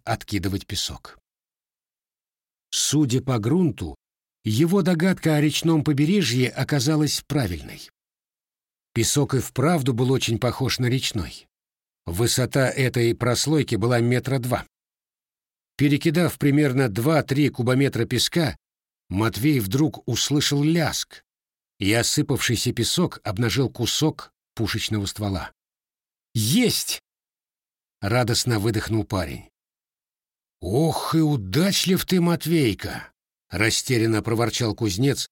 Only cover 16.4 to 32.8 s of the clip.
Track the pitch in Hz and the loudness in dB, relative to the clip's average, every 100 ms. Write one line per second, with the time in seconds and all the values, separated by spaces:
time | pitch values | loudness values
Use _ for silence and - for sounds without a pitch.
16.4 | 147 143 147 127 127 98 131 156 - 139 | 2 4 4 2 0 0 2 2 2 2
17.4 | 143 - 120 127 135 107 117 120 - 175 | 0 0 2 2 2 0 -2 -2 -2 0
18.4 | 147 - _ _ _ _ - 92 110 98 | -2 -4 _ _ _ _ -6 -2 0 0
19.4 | 143 139 98 127 156 - - 113 - 147 | 0 0 0 0 0 -2 -6 -4 0 0
20.4 | - 143 151 170 139 - - - _ _ | 0 0 2 2 0 -4 -8 -14 _ _
21.4 | _ _ _ - 98 113 107 - 147 123 | _ _ _ -4 0 2 2 0 0 -2
22.4 | - 113 127 117 110 - 175 - - 95 | 0 0 -2 -2 -2 0 -2 -2 -6 -2
23.4 | 120 104 120 - 110 - 156 - - _ | 0 0 -2 -2 -2 0 0 -2 -10 _
24.4 | _ - 107 110 - 107 98 - 104 92 | _ -6 -4 -4 -4 -4 -4 -4 -4 -4
25.4 | 80 - _ _ _ _ _ _ _ 117 | -6 -14 _ _ _ _ _ _ _ -4
26.4 | 107 190 220 - - - - _ _ _ | 2 2 2 0 -4 -8 -12 _ _ _
27.4 | _ _ _ _ _ _ 98 120 117 117 | _ _ _ _ _ _ -2 0 2 0
28.4 | - 110 107 107 - 110 101 98 80 60 | 0 0 0 -2 -2 -2 -2 -4 -6 -10
29.4 | - _ _ _ _ _ _ _ _ _ | -16 _ _ _ _ _ _ _ _ _
30.4 | _ _ 85 117 160 - - 160 151 147 | _ _ -2 0 0 0 -2 2 2 0
31.4 | 92 110 190 - 170 185 - 185 170 170 | 0 0 2 2 2 0 0 2 2 0
32.4 | 156 170 123 90 | 0 2 2 0